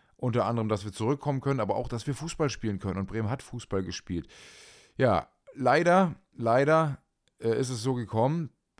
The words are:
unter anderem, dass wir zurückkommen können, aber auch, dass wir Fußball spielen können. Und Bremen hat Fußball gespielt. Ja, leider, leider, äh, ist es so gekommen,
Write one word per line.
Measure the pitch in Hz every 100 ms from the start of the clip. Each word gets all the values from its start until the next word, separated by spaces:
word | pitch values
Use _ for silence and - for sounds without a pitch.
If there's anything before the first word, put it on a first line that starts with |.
| _ _
unter | 127 117 101
anderem, | 117 110
dass | 104 104
wir |
zurückkommen | 98 110 143 - 135
können, | 139 135
aber | 104 98
auch, | 117
dass | 117 123
wir | 135
Fußball | 160 - 151
spielen | - 113 98
können. | 101 90
Und | 95
Bremen | 107 110
hat | 113
Fußball | - 123 - 98
gespielt. | 92 92 - 87 - - - - - - - -
Ja, | 127 92 - _ -
leider, | - 123 139 175 180 185 - _ -
leider, | 113 120 143 160 156 139 _ _ _ _
äh, | 113 113
ist | 127
es | 127
so | 113
gekommen, | 127 113 110 123 165 156 - _ _